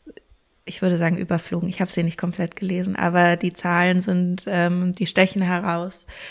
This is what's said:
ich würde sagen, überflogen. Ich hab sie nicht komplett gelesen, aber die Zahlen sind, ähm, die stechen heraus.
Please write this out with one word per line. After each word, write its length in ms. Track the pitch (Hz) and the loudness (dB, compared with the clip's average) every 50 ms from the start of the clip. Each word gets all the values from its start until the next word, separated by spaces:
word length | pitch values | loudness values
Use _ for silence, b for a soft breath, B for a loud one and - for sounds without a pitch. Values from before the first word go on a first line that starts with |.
| _ 302 - - - _ - _ _ _ _ _ _ | _ -20 -20 -20 -20 _ -20 _ _ _ _ _ _
ich 160 | 190 - - | -16 -8 -2
würde 160 | 196 185 175 170 | 0 0 2 2
sagen, 200 | 170 165 175 - | 2 2 0 0
überflogen. 520 | 190 160 180 165 - - 175 170 170 180 | 0 -2 -2 -2 -2 -4 -4 -4 -4 -4
Ich 100 | 180 - | -2 -4
hab 120 | 190 180 | -4 -2
sie 100 | - 180 | -2 -2
nicht 160 | 170 165 - - | -2 -2 -2 -4
komplett 380 | - 175 170 - 175 165 - | -4 -6 -4 -4 -6 -6 -6
gelesen, 400 | - 202 185 180 180 180 190 190 | -6 -6 -4 -2 -2 -2 -4 -2
aber 400 | - - 175 175 180 175 175 175 | -2 0 2 4 6 6 6 4
die 180 | 170 - 180 - | 4 0 -2 -4
Zahlen 480 | - - 175 175 170 175 180 180 180 | -2 -2 0 2 4 4 4 4 2
sind, 440 | 180 208 180 180 180 180 180 185 - - | 2 2 2 2 2 0 -2 -4 -4 -2
ähm, 460 | 196 175 175 175 180 180 180 180 180 | 0 2 2 2 2 0 0 -2 -2
die 120 | - 185 | -2 -4
stechen 380 | - - 190 190 185 - 196 185 | 0 2 4 4 4 2 0 0
heraus. 640 | 180 180 175 180 180 170 170 175 190 - - - B B B B B | 0 0 0 0 -2 -2 -2 -4 -6 -10 -14 -20 B B B B B